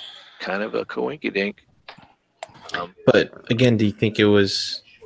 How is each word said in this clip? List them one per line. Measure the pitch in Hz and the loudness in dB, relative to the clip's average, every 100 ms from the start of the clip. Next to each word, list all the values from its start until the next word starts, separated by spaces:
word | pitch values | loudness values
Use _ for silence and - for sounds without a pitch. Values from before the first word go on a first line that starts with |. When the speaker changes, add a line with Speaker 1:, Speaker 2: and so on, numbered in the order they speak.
| - - - - | -20 -20 -20 -14
Speaker 1:
Kind | - 98 | -8 -6
of | 110 | -6
a | 110 | -6
coinkydink. | - 127 127 151 110 95 101 - _ _ - - - _ _ - - - - | -6 -6 -6 -6 -6 -4 -4 -6 _ _ -20 -20 -20 _ _ -20 -20 -20 -14
Um, | - 87 _ - | -12 -12 _ 2
Speaker 2:
But | 110 - - - | 4 2 -6 -4
again, | 117 123 110 | 2 4 4
do | |
you | 104 | 0
think | - 110 107 | 0 -2 2
it | |
was | 104 104 98 - - - _ _ | 4 4 2 -2 -6 -10 _ _